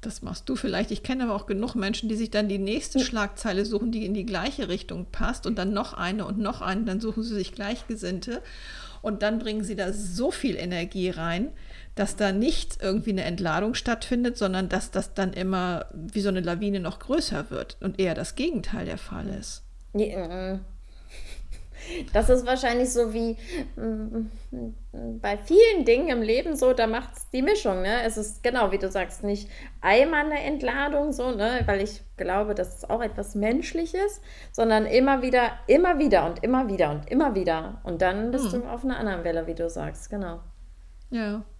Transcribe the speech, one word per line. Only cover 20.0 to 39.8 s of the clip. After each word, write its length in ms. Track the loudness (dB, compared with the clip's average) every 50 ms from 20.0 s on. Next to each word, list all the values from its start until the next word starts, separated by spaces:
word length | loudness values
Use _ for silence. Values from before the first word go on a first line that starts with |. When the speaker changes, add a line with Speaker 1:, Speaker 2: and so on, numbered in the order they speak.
| 0 0 0 -4 -6 -6 -6 -6 -4 -4 -4
Speaker 2:
äh, 40 | -4 -6 -10 -14 -14 -16 -16 -18 -18 -18 -16 -10 -10 -10 -8 -8 -10 -8 -8 -8 -10 -10 -12 -14 -14 -10 -8 -8 -8 -6 2 4
das 180 | 4 6 8
ist 160 | 6 6 6
wahrscheinlich 440 | 2 0 2 2 2 2 2 2 2 2
so 200 | 2 0 2 0
wie, 240 | -2 -2 -2 -2 -4 -8 -8 -6 -6 -6 -6 -8
mm, 540 | -6 -4 -4 -4 -4 -6 -6 -4 -4 -6 -6 -8 -12 -12 -10 -10 -8 -8 -8 -10 -12 -14 -12 -10 -10 -8 -8 -8 -4
bei 160 | -2 -2 -2 -2
vielen 460 | 0 6 10 10 10 10 8 4 6
Dingen 240 | 6 6 6 6 2
im 140 | 2 2 2
Leben 340 | 4 2 2 2 0 0
so, 160 | 4 4 4 6
da 140 | 6 4
macht's 420 | 2 2 0 -4 -6 -10 -10 -10 -4
die 120 | -2 0 4
Mischung, 400 | 4 4 4 4 0 0 2 2
ne? 200 | 2 2 2 2
Es 120 | 0 -2
ist 260 | -2 -4 -6 -6 0 0
genau, 280 | 0 2 4 2 2 2
wie 60 | 0
du 120 | -2 0
sagst, 320 | 0 -2 -2 -2 -6 -6 -2
nicht 260 | -2 -2 -2 -4 -10 -12 -14 -14 -14 -14 -2
einmal 440 | 4 6 8 8 8 6 6 2 2
eine 160 | 2 0 -2 -2
Entladung, 680 | -2 -2 -2 -2 -2 0 0 0 2 2 2 2 0 0
so, 200 | -2 -2 -2 0
ne? 280 | 0 0 2 2 2 2
Weil 160 | 2 2 2 0
ich 180 | -2 -4 -10 -14 -18 -8
glaube, 380 | -6 -4 0 0 0 0 0 0
das 220 | -2 -2 -4 -4
ist 140 | -12 -4 -2
auch 120 | 0 0 0
etwas 320 | -2 -4 -4 -8 -4 -2
Menschliches, 840 | 0 2 2 2 2 0 -2 -2 -2 -2 -2 -2 0 0 0 -2 -4 -14 -16 -16 -16 -16 -10 0
sondern 340 | 2 4 6 6 4 4
immer 340 | 6 6 6 6 6 4 4 2
wieder, 300 | 4 4 4 4 4 0 -4 4
immer 320 | 6 8 8 8 8 6 6
wieder 280 | 6 6 6 6 6
und 160 | 4 -2 -2 0
immer 260 | 2 4 4 4 2
wieder 220 | 4 4 4 4
und 200 | 2 -2 -4 0
immer 240 | 4 4 4 4 4
wieder. 460 | 2 2 2 2 0 0 -6 -8 -8 -6
Und 180 | -6 0 2 4
dann 280 | 4 4 2 0 0
bist 220 | 0 0 0 2 0
Speaker 1:
Hm. 100 | 0 -2
Speaker 2:
du 20 |
auf 200 | -4 -6 -4 -2
einer 120 | -2 -2 0
anderen 260 | 0 -2 -2 0 0
Welle, 220 | 0 0 0 -2
wie 80 | -2 -4
du 140 | -2 -2 -4
sagst, 400 | -2 -4